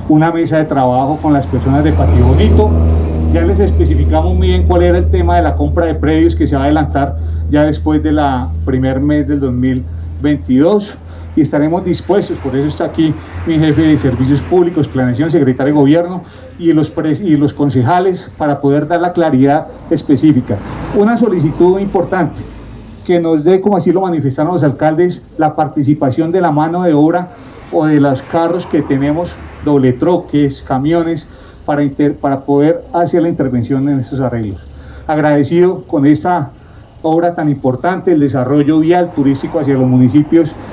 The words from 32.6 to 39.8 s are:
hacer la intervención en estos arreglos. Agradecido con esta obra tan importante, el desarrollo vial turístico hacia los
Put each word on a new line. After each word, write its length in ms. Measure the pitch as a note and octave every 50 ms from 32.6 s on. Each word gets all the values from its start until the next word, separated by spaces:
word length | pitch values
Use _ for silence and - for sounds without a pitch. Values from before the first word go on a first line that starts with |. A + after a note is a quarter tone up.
| D3 D#3 E3+ - - -
hacer 300 | - E3+ F3 - F3+ E3+
la 60 | D#3 E3+
intervención 600 | - - C#3 B2+ B2 B2 A2 - C#3 C3 C3+ D3
en 120 | C#3 C3+
estos 180 | A#2+ - C#3+ C3
arreglos. 420 | C3+ A#2 A#2 A#2 A2 G2+ F2+ - - - - - - - - - -
Agradecido 800 | - D#3 D3+ D3 D3+ D3 D3 C3+ C3 E3 F3 F3 F#3 F#3 C3 -
con 200 | - E3+ D3 C3+
esta 460 | D3 D3+ C#3+ - F3+ F3+ D#3+ C#3 - - - - - - - - - - -
obra 320 | - D#3+ D#3+ E3 F3 F3 F3
tan 140 | E3+ D#3 D3
importante, 600 | C#3 - - B2+ B2 - - F3 F#3 D#3+ - F#3+
el 80 | E3+ D3+
desarrollo 640 | C#3+ C#3 C3+ B2+ B2 B2 C#3+ D3 C#3+ C#3+ D#3+ D#3
vial 320 | D#3+ E3 F3 F3+ F3 E3+ -
turístico 460 | D3 C3 C#3 C3+ C#3 - D3+ - E3
hacia 140 | C3+ C#3 C#3
los 120 | C3